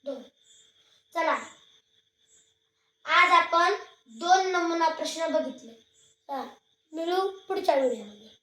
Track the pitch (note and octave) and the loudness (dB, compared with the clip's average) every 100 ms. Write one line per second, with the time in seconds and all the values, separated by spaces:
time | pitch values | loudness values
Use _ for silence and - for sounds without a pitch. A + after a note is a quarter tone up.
0 | C4 B3+ - _ _ _ _ _ _ _ | -12 -12 -14 _ _ _ _ _ _ _
1 | _ E4+ D#4+ C#4 - - _ _ _ _ | _ -4 -2 -4 -8 -20 _ _ _ _
2 | _ _ _ _ _ _ _ _ _ _ | _ _ _ _ _ _ _ _ _ _
3 | - D#4+ F4+ E4+ E4 E4+ F4 G4+ - _ | 2 4 6 4 4 2 2 0 -8 _
4 | _ A3+ E4+ F#4+ F#4+ F4+ E4+ E4 D#4+ D#4+ | _ -8 4 4 4 0 0 0 0 0
5 | D4+ D#4+ E4 D4 C4 - A3+ - _ _ | -8 -4 -2 -2 -4 -10 -20 -20 _ _
6 | _ _ - C4+ C4 - _ _ _ D#4 | _ _ -12 -12 -12 -18 _ _ _ -8
7 | E4 F4+ G4 F#4+ - F#4+ - C#4+ B3+ A3+ | -2 -2 -2 -6 -8 -4 0 0 0 -4
8 | G#3 - - _ | -12 -20 -20 _